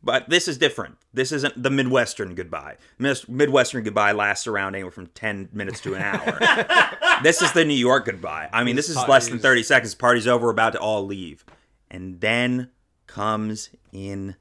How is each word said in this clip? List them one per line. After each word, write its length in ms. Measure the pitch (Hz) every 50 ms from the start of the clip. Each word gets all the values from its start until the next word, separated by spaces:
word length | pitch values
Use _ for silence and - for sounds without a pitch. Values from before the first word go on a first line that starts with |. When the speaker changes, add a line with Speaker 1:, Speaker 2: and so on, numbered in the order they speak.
| -
Speaker 1:
But 240 | - 120 131 - -
this 180 | 160 175 170 -
is 100 | 151 127
different. 380 | 165 139 - - 98 71 - _ _ _ _
This 180 | 123 131 131 151
isn't 280 | 143 135 143 - - 123
the 80 | 135
Midwestern 640 | 139 135 131 127 131 127 117 107 - - 104 92 90
goodbye. 420 | 87 92 85 80 78 69 76 - _ _ _ _ _
Mis-, 300 | 123 139 135 - - -
Midwestern 560 | 120 131 147 143 131 139 123 120 - 127 110
goodbye 280 | 107 101 107 104 101 104
lasts 340 | 104 101 101 101 - - 117
around 260 | 107 101 98 98 95
anywhere 160 | 98 95 90
from 160 | - - 92 -
ten 400 | _ - - 110 101 98 95 82 -
minutes 280 | 104 101 98 95 - -
to 120 | 98 95
an 80 | 95 98
hour. 360 | 101 98 - - 233 - - 233 - - 220 208 - 339 359 - - - -
Speaker 2:
<laughs> 0 | 311 339 339 - 127
Speaker 1:
This 180 | 156 165 -
is 120 | - - -
the 120 | 175 160
New 100 | 151 147
York 320 | 131 120 120 127 131 113
goodbye. 420 | - 95 90 85 85 78 78 78 - -
I 120 | 113 120
mean, 100 | 123 120
this 140 | 135 147 160
Speaker 3:
This 80 | 160
Speaker 1:
is 120 | 139 123 123
less 180 | 135 131 117
than 80 | - 127
Speaker 3:
party's 80 | 117 110
Speaker 1:
thirty 200 | 135 131 120 113
seconds. 320 | - 143 127 113 110 -
Party's 320 | - - 120 123 120 104
over. 200 | 123 123 120 113
We're 40 | 120 110
about 200 | 110 113 113 104
to 80 | -
all 260 | - 107 110 104 98
leave. 380 | 98 101 98 92 82 73 _ _ _ - _ _ _ _ _ _ _
And 320 | - 90 90 92 92 87
then 500 | 98 107 113 120 123 123 123 127 123 123 _ _ _ _ _ _ _
comes 640 | - - 98 101 107 110 107 107 107 107 110 - - _ _ _ _ -
in 420 | 95 98 98 98 98 98 98 92 _